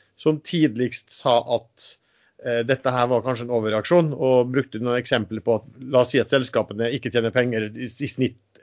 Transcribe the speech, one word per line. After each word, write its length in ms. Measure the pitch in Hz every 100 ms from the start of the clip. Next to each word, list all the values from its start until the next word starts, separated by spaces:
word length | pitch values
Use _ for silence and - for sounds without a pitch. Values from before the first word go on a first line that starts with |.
| _ -
som 200 | 156 151
tidligst 720 | - 175 151 110 123 - -
sa 240 | - 135 117 - 117
at, 320 | - - - - _ _ _ _
eh, 220 | 127 117 120
dette 240 | 131 131 127
her 160 | 123
var 80 | 120
kanskje 240 | 123 117 120
en 80 | 120
overreaksjon, 500 | 107 107 - 175 160 143
og 320 | 131 127 123 131
brukte 260 | 135 110
noen 160 | 123 120
eksempler 480 | 123 123 101 110 120
på 140 | 110
at, 100 | - - 131
la 160 | 131
oss 140 | 120 135
si 80 |
at 100 | 110
selskapene 560 | 139 123 117 107 104 117 120
ikke 160 | 123
tjener 220 | 120 113 127
penger 340 | 123 110 107 117
i, 100 | 123
i 240 | - 139
snitt 320 | - 127 - _ _